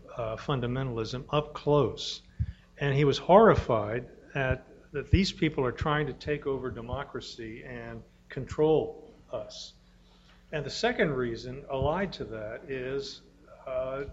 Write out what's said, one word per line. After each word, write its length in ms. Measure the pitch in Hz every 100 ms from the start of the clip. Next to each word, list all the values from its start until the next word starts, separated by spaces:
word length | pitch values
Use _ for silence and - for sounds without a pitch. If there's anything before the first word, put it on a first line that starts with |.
| - -
uh, 200 | 113 110
fundamentalism, 880 | - 139 120 127 135 113 110 123 127
up 220 | 147 151
close. 680 | - - 147 117 - - - - - - - - -
And 160 | 143
he 100 | 135
was 140 | 147 135
horrified 840 | - 185 220 143 - 113 104 117 123 - -
at, 320 | 143 131 131 - - -
that 180 | 143 131
these 220 | - 196
people 320 | - 160 151
are 80 | 127
trying 340 | 117 160 147 143
to 60 |
take 340 | 120 - 147 147
over 240 | 135 127
democracy 960 | 113 117 127 143 131 - - 113 117 147
and 360 | 123 117 117 - _ -
control 840 | - 123 - 156 156 - - - - -
us. 400 | 123 - - - - _ - - - - - -
And 120 | 156
the 60 | 135
second 420 | - 226 233 185
reason, 500 | 131 123 113 120 131 -
allied 420 | 139 139 170 196
to 100 | -
that, 360 | 117 110 107 117 165
is, 540 | 135 127 139 135 - - - - - -
uh, 380 | 127 131 135 139